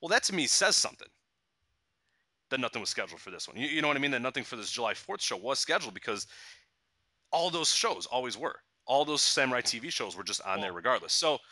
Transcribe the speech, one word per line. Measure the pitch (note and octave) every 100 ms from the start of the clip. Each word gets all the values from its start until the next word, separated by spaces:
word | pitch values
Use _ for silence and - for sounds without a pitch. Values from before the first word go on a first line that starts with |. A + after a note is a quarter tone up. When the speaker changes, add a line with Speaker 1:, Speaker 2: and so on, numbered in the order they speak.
Speaker 1:
Well, | E3
that | A3
to | -
me | F#3+ D3
says | - G3 -
something, | - - - _ _ _ _ _ _ _ _ _ _ _ _ _ -
that | C3
nothing | A#2+ A#2
was | G2
scheduled | - F#2+ E2+
for | -
this | F2 -
one. | G2+
You, | C#3
you | D3+
know | D3+
what | C#3+
I |
mean? | C#3+
That | C3
nothing | B2+ C3
for | A#2+ A#2+
this | G2+
July | - A2+ G2
fourth | - G3
show | - G2+
was | G#2+ C3+
scheduled | - E3+ C#3+
because | F#2+ - G#2 - - - - _ _ _ _ _ _ _
all | D#3+ F3
those | E3+ D#3
shows | - A3+ B2 -
always | B2 B2+ A#2
were. | D#3 - _ _ -
All | C3+ D3
those | D3
Samurai | - - C3 B2+
T | A#2+ A#2
V | C#3
shows | - A2 F2
were |
just | G2 G2+
on | F#2+ G2
there | G2+
Speaker 2:
Well | F2
Speaker 1:
regardless. | F2+ A#2+ E2+
So, | - D#3+ C#3 -